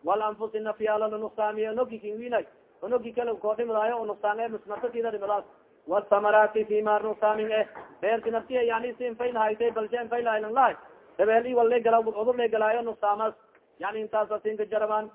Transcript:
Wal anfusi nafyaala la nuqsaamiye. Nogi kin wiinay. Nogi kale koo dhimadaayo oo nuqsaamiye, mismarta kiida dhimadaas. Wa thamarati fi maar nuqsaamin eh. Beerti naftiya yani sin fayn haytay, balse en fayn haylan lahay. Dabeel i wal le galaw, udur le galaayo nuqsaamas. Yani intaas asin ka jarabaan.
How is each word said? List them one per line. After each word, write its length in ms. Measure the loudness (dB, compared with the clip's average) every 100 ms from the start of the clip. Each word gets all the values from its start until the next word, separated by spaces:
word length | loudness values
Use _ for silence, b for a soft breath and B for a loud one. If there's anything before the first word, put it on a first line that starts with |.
Wal 180 | 0 0
anfusi 380 | -2 -4 -8 -6
nafyaala 480 | -6 -4 -2 0 -2
la 100 | -4
nuqsaamiye. 560 | -8 -4 -4 -2 -4
Nogi 260 | -2 -4 -4
kin 180 | -10 -10
wiinay. 280 | -4 -4 -4 _ _ _ -4
Nogi 260 | -4 -2
kale 200 | -6 -4 -4
koo 140 | -4 -2
dhimadaayo 420 | -2 0 0 -2
oo 80 | -6
nuqsaamiye, 420 | -4 -2 -2 -4
mismarta 420 | -6 -10 -6 -6
kiida 220 | -4 -4
dhimadaas. 320 | -4 -2 -2 -4 _ _ _ -2
Wa 140 | -2
thamarati 640 | 2 2 6 6 6 2 0
fi 160 | 0
maar 200 | 2 0
nuqsaamin 500 | 0 0 0 2 0
eh. 160 | 0 -2 -6 -18 -4
Beerti 300 | 0 0 0
naftiya 300 | -4 -2 0
yani 320 | 0 0 -4 -6
sin 180 | -8 -4
fayn 200 | -4 0
haytay, 360 | 0 2 0
balse 220 | 0 -4 -4
en 140 | -4
fayn 180 | -2 0
haylan 260 | -2 0
lahay. 220 | 4 4 2 -12 -20 -20 0
Dabeel 280 | 4 4 4
i 60 | 4
wal 120 | 4
le 140 | 4
galaw, 200 | 4 4 4
udur 280 | -2 0 2
le 140 | 2
galaayo 320 | 2 2 0
nuqsaamas. 520 | -2 -2 0 0 -2 -4 _ _ _ _
Yani 220 | -8 -6
intaas 300 | -4 -2 0
asin 260 | -2 -4 -4
ka 80 | -2
jarabaan. 440 | 0 0 0 -2